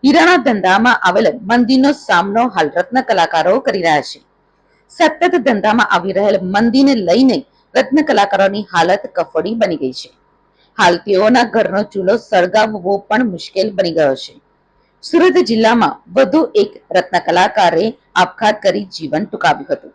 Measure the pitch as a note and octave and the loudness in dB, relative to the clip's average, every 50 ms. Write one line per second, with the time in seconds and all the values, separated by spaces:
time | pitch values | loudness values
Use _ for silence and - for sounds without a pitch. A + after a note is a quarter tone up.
0 | - C4+ D4+ E4 E4 E4+ F4+ E4 A#3 C4 A3+ G3+ F#3 F#3 F#3 G3+ A3+ B3 A#3+ - | 2 2 4 4 4 4 2 2 2 0 -2 0 0 2 2 4 4 2 2 2
1 | - F#3 F3+ G3+ - E3+ - - - F#3+ A#3 B3 B3 G#3+ C4 C4 C4 C#4 D4 - | 0 0 0 2 0 0 -2 -2 -4 -2 0 0 2 2 2 4 4 2 0 -2
2 | - - G3+ F3 F3+ G3 G3+ A3+ A#3+ B3+ G3 F#3 D#3+ D3 - E3+ F3+ - A#3 B3+ | -4 -2 0 0 0 0 0 0 -2 0 0 -2 -2 0 0 -4 -4 -2 -2 -4
3 | B3+ - A3 F#3+ E3+ D#3+ - E3 D#3+ F3+ G3 C4 C4 C4+ G#3 G3 E3+ E3 D#3 D3 | -2 0 0 0 0 0 0 0 2 2 0 0 0 -2 -4 -2 0 0 0 0
4 | C3 - - - _ _ _ _ _ _ _ _ _ _ _ _ _ _ - - | -2 -6 -14 -18 _ _ _ _ _ _ _ _ _ _ _ _ _ _ -4 0
5 | F4 D4+ D#4 - F4 F4+ F4+ E4+ A3 C#4 A#3 G3+ F#3+ G#3+ G#3 A#3+ - - - F3 | 0 0 2 0 -2 0 0 0 0 0 -2 0 0 0 0 0 0 0 0 -2
6 | F3 G3 F#3 F#3 G3+ G#3 F#3+ F#3+ F#3 F#3 F#3+ G#3 A3+ A#3 G#3+ C4 C#4 C#4 C#4 A#3 | -2 -2 -2 0 0 0 0 0 -2 -2 -2 0 0 2 2 2 2 2 2 0
7 | F#3+ E3+ F3 A#3 C4 C4 A3+ C#3+ - _ _ _ _ _ _ B3 C4 C4 C4 D#4 | 0 0 2 4 4 2 2 0 -4 _ _ _ _ _ _ -2 -2 2 0 0
8 | D4+ D4+ B3+ G#3 G3+ G3+ G3+ F#3+ G3 G3 G3 G#3 G#3 - - F3 D#3+ F3 F#3+ G3+ | 0 2 0 0 0 0 0 0 0 0 0 -4 -10 -4 -2 -2 2 2 0 -2
9 | - - _ F3+ D#3+ - _ D#3+ D#3 G3 A3+ A#3 A3 F#3+ E3 C#3+ C#3 C3 B2+ - | -2 -8 _ -6 -6 -4 _ -6 -4 -4 -2 -2 -2 -2 -2 -4 -6 -8 -8 -10
10 | - - _ _ _ _ _ _ _ _ _ _ _ _ _ - G3+ F3 F3 E3+ | -18 -20 _ _ _ _ _ _ _ _ _ _ _ _ _ 0 0 2 0 0
11 | - G#3 G3+ F#3 G#3 A3 A#3+ A3+ A#3+ A3 - A3+ G#3 - F#3 G3 G#3 G3+ - G3 | -2 -2 0 2 2 2 2 2 0 0 0 -2 -2 0 -2 -4 -6 -4 -6 -4
12 | F#3 F#3 G#3+ A#3 - _ - F#3 F3 F3+ F#3 G#3+ G#3+ A3 G#3+ G3+ E3+ F3+ G3+ G3 | -2 -2 -2 -2 -2 _ 0 0 0 2 0 0 0 0 -2 -6 -4 -4 -4 -4
13 | G3 _ G#3 A3 B3+ A3 F3+ E3 - - _ F#3+ - G#3+ G3+ F3 F#3 F3 D#3+ D#3+ | -4 _ -2 -2 -2 -2 -4 -8 -14 -10 _ -4 -4 -4 -2 -2 -4 -2 0 0
14 | D#3 C#3 C3+ C3 - - - - _ _ _ _ _ _ _ _ _ _ _ _ | 0 0 0 -4 -8 -18 -20 -20 _ _ _ _ _ _ _ _ _ _ _ _
15 | - - - E4+ F4+ F#4 - F4+ C#4+ G3+ A#3 A3 A3+ A3 A#3+ A#3+ G3+ D3+ - - | -12 -2 0 2 4 4 2 2 0 0 0 2 2 2 2 2 0 0 -2 -8
16 | _ - F3 C4 C4+ - - D#4 D4+ - - G#3+ - G#3 - - _ _ - F3+ | _ -6 -2 0 0 2 2 0 0 0 0 -2 -2 -2 -4 -20 _ _ -2 -2
17 | F3 - - F3 - - E3 F3+ F#3 G#3+ - G#3+ F#3+ E3+ E3+ E3 G3 A3 B3+ _ | -2 0 -4 -4 -2 0 0 2 0 0 0 0 0 2 2 0 -2 -2 -6 _
18 | _ _ _ F3 F#3 F3+ - - A3+ G#3 G#3+ G#3+ - G3+ F3+ G3+ G#3 F#3+ - - | _ _ _ -2 -2 -2 -2 -2 -2 -2 -2 0 -2 -2 -2 -2 -6 -10 -14 -12
19 | D#3+ C#3 C#3 D#3+ G#3 F#3 - - - E3+ - - C#3 - C#3+ - - - _ | -8 -6 -4 -6 -6 -6 -8 -2 0 0 0 -2 -4 -8 -8 -8 -8 -20 _